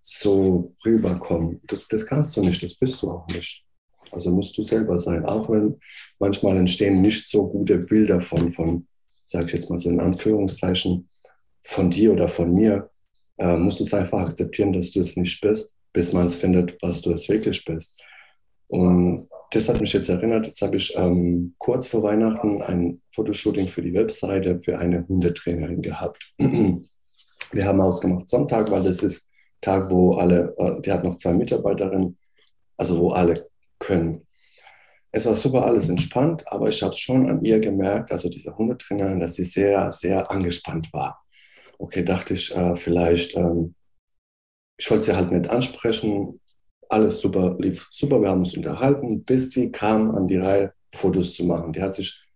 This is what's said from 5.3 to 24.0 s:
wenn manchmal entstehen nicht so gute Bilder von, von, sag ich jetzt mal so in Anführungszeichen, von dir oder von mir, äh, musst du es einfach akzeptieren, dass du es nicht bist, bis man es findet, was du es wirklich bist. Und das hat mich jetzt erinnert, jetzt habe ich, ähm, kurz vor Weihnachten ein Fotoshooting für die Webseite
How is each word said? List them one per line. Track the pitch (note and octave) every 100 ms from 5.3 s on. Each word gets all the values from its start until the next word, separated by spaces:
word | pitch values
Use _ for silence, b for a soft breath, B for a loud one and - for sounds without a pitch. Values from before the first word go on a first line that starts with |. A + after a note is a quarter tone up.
| G#2+ A2
wenn | A2 G#2+ - B B B B
manchmal | G2 G2+ G#2 F#2+
entstehen | F2+ F2+ G2+ F#2+
nicht | G2 A2 -
so | G#2+ F#2+
gute | G#2 F#2+ F#2
Bilder | F2 A2 G#2+ F2+
von, | F2 E2+ F2
von, | - E2 F2 - _ _ _ _
sag | F2 E2
ich |
jetzt | - -
mal | F2
so | F2
in | E2+
Anführungszeichen, | F#2+ F#2 - G#2+ G2 - F#2 F2+ G2 F2+ - b b b _ _
von | - - F#2
dir | F2+ A2
oder | F#2 E2+
von | - E2+
mir, | F2+ A2 G2+ - _ _ _ _ _
äh, | F2+ E2+
musst | F2+ -
du |
es | -
einfach | G#2 F#2 G#2+
akzeptieren, | F2 - - - G2
dass | F2+ F2+
du | G2
es | F2+ -
nicht | F2+ -
bist, | G#2 A2 - _ _
bis | - E2+
man | F#2+ F2
es | -
findet, | F#2 F2+ F2 -
was | F2+ F2
du | -
es | E2 -
wirklich | G#2+ - - -
bist. | - - _ B B B B _ _ _
Und | F2+ F2+ F2+ F2+ F2+ - - -
das | A2 G#2+
hat | A#2
mich | G#2+
jetzt | G2+ F2
erinnert, | F2+ A2 A2+ A2
jetzt | -
habe | F#2+ G2
ich, | - -
ähm, | F2+ F2+ F2 F2 F2 -
kurz | - B2+ B2+
vor | A2+
Weihnachten | G#2 G#2+ A2+ A2 G#2+ G2+
ein | - F2+ F2 F2 _
Fotoshooting | - - G#2 G#2+ G2+ F#2
für | -
die | F2
Webseite | F2+